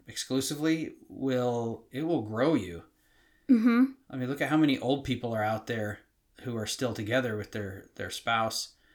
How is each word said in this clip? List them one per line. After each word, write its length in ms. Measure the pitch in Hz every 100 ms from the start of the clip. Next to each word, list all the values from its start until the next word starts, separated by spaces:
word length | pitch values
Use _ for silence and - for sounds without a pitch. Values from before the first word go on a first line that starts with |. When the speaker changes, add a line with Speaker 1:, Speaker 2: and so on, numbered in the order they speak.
| -
Speaker 1:
exclusively 840 | - - 131 135 147 160 165 - - -
will, 760 | - 131 127 123 117 113 113 -
it 120 | 127
will 180 | 160 156
grow 320 | 107 110 147
you. 300 | 143 90 82 - _ _ _ _ _ -
Speaker 2:
Mm-hmm. 340 | 233 233 233 269 - -
Speaker 1:
I 40 | 135
mean, 140 | 127
look 120 | 139
at 80 | 139
how 80 | 156
many 200 | 147 127
old 260 | 123 139
people 300 | 131 120 120
are 100 | 113
out 220 | 107 113 -
there 320 | 117 104 101 _ _ _ -
who 120 | 127 117
are 100 | 107
still 260 | - 123
together 420 | 113 104 127 123 107
with 160 | 101
their, 380 | 110 98 95 - -
their 140 | 90
spouse. 640 | - 117 113 113 - - _ _